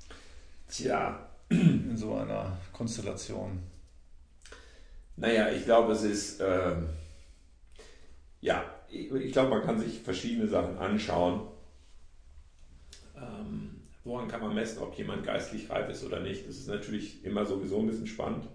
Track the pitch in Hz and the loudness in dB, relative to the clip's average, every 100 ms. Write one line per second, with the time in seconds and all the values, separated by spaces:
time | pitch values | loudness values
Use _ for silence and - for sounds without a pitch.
0 | - - - - - - - - 117 - | -16 -16 -16 -18 -16 -16 -10 -2 0 2
1 | - - - - - - 165 117 - 110 | 0 -4 -12 -10 2 8 8 8 2 -2
2 | 107 110 107 107 101 92 - - 113 113 | -2 -2 -2 -2 -2 -4 -8 -4 -4 -4
3 | 98 98 - 104 98 92 87 - - - | -4 -6 -6 -6 -4 -6 -8 -12 -18 -20
4 | - - - - - - - - - - | -20 -20 -20 -20 -20 -18 -20 -20 -18 -16
5 | - - 113 113 104 - - 113 110 104 | -14 0 4 6 6 4 8 8 8 4
6 | 104 101 - - 95 92 90 82 80 80 | 2 2 -2 0 2 4 4 0 -2 -4
7 | - - - - - - - - - - | -8 -16 -20 -20 -20 -20 -20 -20 -18 -18
8 | - - - - - 80 - - - - | -18 -18 -20 -4 0 0 -2 -10 -12 -10
9 | - 131 - 131 131 110 120 110 - - | -2 -2 2 4 6 6 4 2 0 -4
10 | - 92 120 117 107 95 85 - 95 104 | -4 -2 0 2 4 4 2 0 0 0
11 | - 82 90 104 - - - - - - | 2 4 4 2 -4 -12 -18 -20 -20 -18
12 | - - - - - - - - - - | -18 -20 -20 -20 -20 -20 -20 -20 -20 -20
13 | - 117 120 104 104 107 104 - - - | -18 -14 -12 -10 -8 -6 -8 -12 -16 -14
14 | 120 123 110 113 107 107 113 - - - | -8 -6 -4 -4 0 0 0 -2 -6 -6
15 | - - - - - 107 - - - - | -4 -2 0 -2 -2 -6 -2 -2 -2 -4
16 | - 90 92 - - - - 104 - 104 | -6 -4 -4 -6 -8 -10 -6 -4 -4 -6
17 | - - 92 104 101 98 92 101 110 110 | -6 -8 -2 0 0 0 0 2 2 0
18 | - - - 113 - | -4 -4 -4 -4 -8